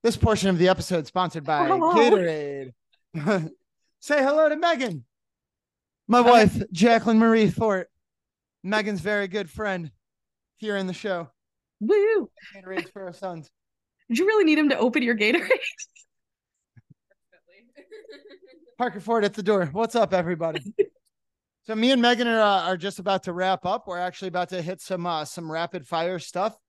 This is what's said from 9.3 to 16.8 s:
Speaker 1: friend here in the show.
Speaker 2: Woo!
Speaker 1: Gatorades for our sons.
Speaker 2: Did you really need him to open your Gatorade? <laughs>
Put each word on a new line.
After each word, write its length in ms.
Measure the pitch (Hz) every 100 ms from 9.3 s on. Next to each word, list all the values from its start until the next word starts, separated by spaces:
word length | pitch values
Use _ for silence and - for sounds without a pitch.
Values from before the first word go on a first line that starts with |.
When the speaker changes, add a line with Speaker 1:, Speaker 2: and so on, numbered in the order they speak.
| 202 185
Speaker 1:
friend 400 | - 214 185 156 _ _ _ _ _ _ _
here 200 | 214 202
in 80 | 185
the 80 |
show. 340 | 170 214 180 165 _ _ _ _ _
Speaker 2:
Woo! 500 | 214 415 415 427 247 _ - 196
Speaker 1:
Gatorades 360 | 185 190 -
for 140 | 202 185
our 60 |
sons. 360 | 170 190 170 147 _ _ _ _ _ _
Speaker 2:
Did 100 | 233
you 80 | 381
really 160 | 440
need 160 | 330 302
him 100 | 294
to 80 | -
open 240 | 240 294
your 160 | 247 233
Gatorade? 320 | 208 320 -
<laughs> 80 | - - - - _ _ _ _ _ _ _ _ -